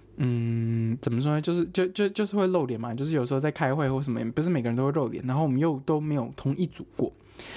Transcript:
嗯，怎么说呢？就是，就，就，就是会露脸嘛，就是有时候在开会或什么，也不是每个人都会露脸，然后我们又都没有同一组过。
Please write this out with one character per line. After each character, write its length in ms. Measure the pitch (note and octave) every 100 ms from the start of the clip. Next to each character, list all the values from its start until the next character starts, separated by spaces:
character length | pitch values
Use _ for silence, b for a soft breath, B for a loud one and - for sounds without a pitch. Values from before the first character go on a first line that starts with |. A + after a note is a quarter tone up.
| B -
嗯， 840 | B2+ A#2+ A#2 A2+ A2+ A2+ A2+ A#2+
怎 100 | B2
么 80 | A#2
说 140 | D3
呢？ 80 | D3+
就 120 | D3+
是， 120 | F3 E3+
就， 200 | F#3 F#3
就， 200 | G3 G3+
就 180 | G#3 G3+
是 120 | G#3
会 100 | F#3+
露 180 | F3+ C3
脸 140 | A2+
嘛， 140 | A#2
就 100 | B2+
是 100 | D3
有 120 | D#3 A#2+
时 80 |
候 60 | C3+
在 120 | D3+
开 240 | - C3 D3
会 140 | C3+
或 100 | C3+
什 80 | C#3
么， 100 | A2+
也 40 | A2+
不 160 | C3+
是 80 | E3
每 120 | D#3+
个 80 | A#2
人 60 | A#2+
都 100 | C#3
会 60 |
露 180 | D3+ B2
脸， 160 | - B2+
然 100 | C3+
后 80 |
我 40 | D#3
们 120 | B2+
又 180 | E3 C3+ C#3
都 140 | D3+
没 160 | D3+ D3
有 160 | A#2+ C#3
同 180 | C3+ C#3
一 100 | F3
组 200 | - - -
过。 160 | A#2+ - B B B